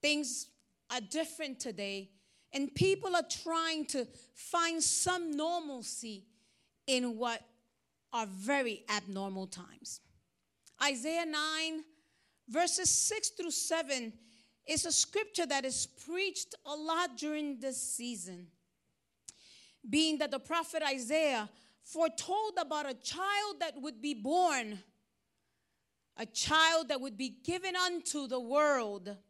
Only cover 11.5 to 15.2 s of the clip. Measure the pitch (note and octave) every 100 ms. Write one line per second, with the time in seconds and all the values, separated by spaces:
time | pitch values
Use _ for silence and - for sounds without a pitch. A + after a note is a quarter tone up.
11.5 | D#4 D#4+ D#4+ D#4 _ _ _ _ _ -
12.5 | B3 F4 F4 F4+ - - G#4+ - - F4+
13.5 | - - E4 C#4+ C4+ A3+ A3 - - _
14.5 | _ - D#4 E4+ - - G4+